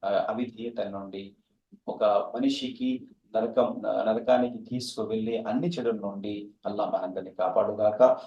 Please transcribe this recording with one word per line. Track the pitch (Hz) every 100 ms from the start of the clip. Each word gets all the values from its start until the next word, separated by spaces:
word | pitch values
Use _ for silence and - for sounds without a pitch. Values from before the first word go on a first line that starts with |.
ఆ, | 98 98 -
అవిధేయత | 117 123 113 117 -
నుండి, | 101 98 98 98 98 - _ _ _ 202 -
ఒక | -
మనిషికి | 107 202 - - 139 139 127 - 127 127 - - _
నరకం, | 110 113 131 107 - 107 107 110
నరకానికి | 113 117 123 123 -
తీసుకువెళ్ళే | - 123 - - 107 110 110 113 107
అన్ని | 123 170
చెడుల | 139 120 104
నుండి | 101 98 104 101 104 - 104
అల్లాహ్ | 104 101
మనందరినీ | - 92 92 95
కాపాడుగాక. | - 92 92 - 101 107 107 127 -